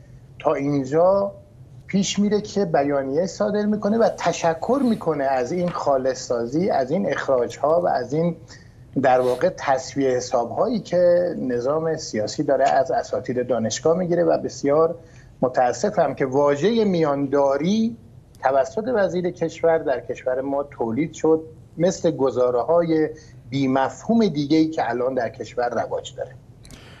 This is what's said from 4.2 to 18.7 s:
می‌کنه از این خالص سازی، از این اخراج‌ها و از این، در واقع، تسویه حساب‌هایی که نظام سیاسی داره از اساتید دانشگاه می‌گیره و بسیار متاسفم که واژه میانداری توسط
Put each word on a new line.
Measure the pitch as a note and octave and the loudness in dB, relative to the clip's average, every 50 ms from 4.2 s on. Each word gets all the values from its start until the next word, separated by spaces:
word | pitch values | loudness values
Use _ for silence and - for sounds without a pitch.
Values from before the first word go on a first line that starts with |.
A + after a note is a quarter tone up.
| - F3 E3 - - E3 E3 E3 - - B3 C#4 C4+ A#3+ | -2 -2 -2 0 0 -2 -2 -2 -2 0 0 2 2 0
می‌کنه | G#3+ D#3+ - E3 D#3 D3 C3+ | 0 0 -2 -2 -2 0 0
از | C3+ C3+ C3 B2 A#2+ | 0 0 0 0 -2
این | F3 F3+ F3 F3 | -2 -2 -2 -2
خالص | D#3+ - - D3 C#3 C3+ B2+ C3 B2 B2+ - | -4 -2 0 0 0 2 2 0 -2 -2 -4
سازی، | - B2+ A#2+ A#2+ A#2+ C3+ D#3+ F#3 G#3+ | -4 -2 -2 -2 -2 0 0 0 0
از | D3 C#3 C3 A#2+ | 0 0 0 0
این | D3+ G3 G3+ - | -2 -2 -2 -2
اخراج‌ها | - - - - C3+ B2 A#2+ A2+ - - - D3 E3 F3 | -4 -2 -2 0 0 0 0 -2 -4 -2 0 2 2 2
و | F3 | 2
از | E3 C#3+ B2+ B2 A2+ C#3 | 0 0 -2 -2 -2 -2
این، | D#3+ E3+ F3 E3 - - - - - - - - - - - - C3+ | -2 0 -2 -2 -6 -10 -20 -20 -20 -20 -20 -20 -20 -18 -8 -4 0
در | C3 C3 B2+ B2+ | 2 4 4 4
واقع، | B2+ B2 B2 - - F#3 - | 4 2 0 0 0 0 -2
تسویه | - - C#3+ C3+ C3 - - - C#3 C3+ C3 | -2 -2 -2 -2 -2 -2 -4 -4 0 0 0
حساب‌هایی | B2+ B2 - - - A#2+ A2+ - - C#3+ F#3 A3+ B3+ G3+ | 0 0 -2 0 0 0 0 -2 -2 -2 -2 0 -2 -4
که | - - F3 F3+ F3+ F3 F3 F3 F3+ - - - | -4 -2 2 4 4 6 6 4 2 0 -2 -4
نظام | C#3 B2+ B2 A#2+ A#2+ C3+ D3+ D#3+ D#3+ D#3+ D#3 | -4 -2 -2 0 0 0 0 0 0 -2 -2
سیاسی | - - - - G#2+ G#2+ G#2+ - - D3 | -4 -6 -6 -4 -4 -4 -2 -4 -2 0
داره | C#3+ C#3 C3 C3+ C#3 | 2 2 4 4 4
از | - C#3 C3 - | 4 4 2 2
اساتید | C#3+ A#2+ - - - B2 - - B2 B2 A#2+ | 0 -2 -2 -2 -4 -6 -4 -2 -2 -2 -2
دانشگاه | A#2+ B2+ A2+ A2+ A2 - - - D#3+ E3 | 0 0 0 -2 -2 -2 0 2 2 2
می‌گیره | F3+ F#3 E3 E3+ E3+ E3+ | 2 0 0 0 2 2
و | D#3+ D3+ | 2 2
بسیار | C#3 - B2+ - - - C#3 C#3+ D#3 E3 E3 E3+ - - - - - - - - - | 0 -2 -4 -6 -4 0 2 4 4 2 2 0 -4 -16 -20 -20 -20 -20 -20 -6 -4
متاسفم | C3 B2 B2+ C3+ B2+ B2 A#2+ - - G3+ - F3+ E3 C#3+ C3+ | -4 0 2 2 2 2 0 0 -2 -2 0 0 0 0 0
که | - C#3+ | -2 -2
واژه | C3 B2+ C#3+ C#3+ C#3+ C#3+ C3+ D#3 G#3 A#3+ A3+ G#3+ | 0 2 2 2 2 2 2 2 2 2 2 2
میانداری | G3+ F3+ E3+ D#3+ C#3+ C#3+ C#3 C#3+ C3+ C#3+ C#3+ C#3 C#3 C#3 C#3+ D#3 F3+ G#3+ A3+ A3+ A3+ A#3 - - - - - - - - - - | 2 2 2 2 2 0 0 0 0 2 2 2 2 2 0 0 0 2 2 0 -2 -4 -8 -14 -20 -20 -20 -20 -20 -8 -2 0
توسط | C3 C#3 C3+ C3 - | 2 2 2 2 0